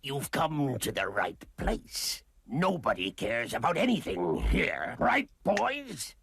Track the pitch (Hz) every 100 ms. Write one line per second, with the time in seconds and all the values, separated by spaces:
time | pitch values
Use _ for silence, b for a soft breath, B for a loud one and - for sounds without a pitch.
0 | 139 139 143 - 160 151 143 113 110 98
1 | 98 101 92 - - - 185 226 - -
2 | - - - _ - 120 185 180 - 92
3 | 95 - 104 117 117 - 123 165 254 226
4 | - - 175 - - - - - 76 -
5 | 240 254 - _ - 202 - 285 277 170
6 | - -